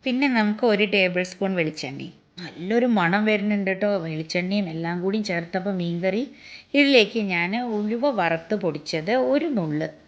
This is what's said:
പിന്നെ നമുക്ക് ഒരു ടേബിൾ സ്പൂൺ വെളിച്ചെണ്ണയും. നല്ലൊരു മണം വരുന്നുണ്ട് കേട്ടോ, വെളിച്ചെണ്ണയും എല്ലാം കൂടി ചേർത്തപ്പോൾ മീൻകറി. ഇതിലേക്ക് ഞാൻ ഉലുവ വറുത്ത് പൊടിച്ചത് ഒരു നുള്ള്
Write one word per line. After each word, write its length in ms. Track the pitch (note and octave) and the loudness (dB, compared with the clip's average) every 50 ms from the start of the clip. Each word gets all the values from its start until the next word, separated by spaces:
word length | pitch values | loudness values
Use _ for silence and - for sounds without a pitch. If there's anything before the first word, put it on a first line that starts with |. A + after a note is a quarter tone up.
| _ | _
പിന്നെ 220 | C4+ B3 B3+ C#4 C#4+ B3+ A#3 | -2 0 0 0 2 2 2
നമുക്ക് 260 | G#3+ G#3 G#3+ G#3+ - A#3+ G#3+ | 2 2 2 2 4 4 4
ഒരു 120 | G3 G#3 G3+ G3+ | 4 2 2 2
ടേബിൾ 260 | G3+ F#3+ F#3 F3+ F3+ F3+ F3+ | 2 2 2 2 0 -2 -2
സ്പൂൺ 240 | - - G3 F#3+ F#3+ F3+ | -4 -4 -2 -2 0 0
വെളിച്ചെണ്ണയും. 540 | E3 D#3 D#3 - - C3+ C3+ C#3 C3+ F3+ - - _ _ _ - F3 | 0 -2 -2 -6 -10 -10 -8 -10 -12 -12 -14 -20 _ _ _ -14 -14
നല്ലൊരു 460 | D#3+ - A#2 E3 F#3 G#3+ A#3+ A#3+ B3 A#3 G3+ | -14 -12 -10 -4 0 2 2 4 4 4 4
മണം 240 | F3 E3 F3+ G#3 G#3+ G#3+ | 4 4 2 2 2 2
വരുന്നുണ്ട് 400 | G#3+ G#3 G3 G#3 G#3 G3+ G3 F#3 | 2 2 2 0 0 0 0 0
കേട്ടോ, 200 | F#3+ F#3 G#3 G#3 G3+ F#3+ E3 | -2 0 0 0 0 0 -2
വെളിച്ചെണ്ണയും 640 | E3 D#3 D#3 D#3+ D#3 - F3+ F3 F3+ G3 G#3 G3+ E3+ D#3+ | -4 -6 -6 -6 -4 -4 -4 -2 0 0 -2 -2 -2 -4
എല്ലാം 220 | D#3+ E3 E3 F3 F3 F3 | -4 -4 -4 -4 -2 -2
കൂടി 140 | F#3+ G3 A3 G#3 G3+ | -2 -2 -2 -2 -2
ചേർത്തപ്പോൾ 440 | F3+ E3+ E3+ E3+ - F#3+ F3+ G3+ G3 F#3 | -2 -4 -4 -4 -6 -4 -2 -2 -2 -2
മീൻകറി. 440 | F3 E3+ E3+ E3+ F3 F#3+ F#3 G#3+ C4 C#4+ - - - - - - - _ _ | -2 -2 -2 -2 -2 0 0 0 -4 -4 -8 -18 -20 -20 -20 -20 -20 _ _
ഇതിലേക്ക് 460 | C#4 C#4+ C#4 C#4 B3 G#3+ G3+ G#3+ A3+ G#3+ G3 F3+ | 2 4 6 6 6 6 6 2 -2 -2 0 0
ഞാൻ 220 | E3+ E3+ F3+ G3 A#3 B3 B3 A3 G#3 | -2 -2 -2 -2 -4 -4 -2 -2 -2
ഉലുവ 320 | G#3 G#3+ A3+ A#3+ B3 D4 C4 G#3 | -2 -2 -2 0 0 0 0 2
വറുത്ത് 360 | F3 E3 E3 D#3+ E3 - A3 G#3 G3 | 0 0 0 -2 -2 -4 -4 -2 0
പൊടിച്ചത് 480 | F3 D3 D3 D3 - - D#3+ D#3 F3 A3+ C4 B3+ B3+ C4 | -2 -4 -4 -8 -6 -6 -4 -2 0 0 0 2 2 2
ഒരു 160 | D4 D4 E4+ C#4+ G#3+ | 2 2 0 -2 -2
നുള്ള് 320 | E3+ D#3 D3 D3+ D#3 D#3 - - - | -2 -2 -2 -2 -2 -4 -6 -12 -20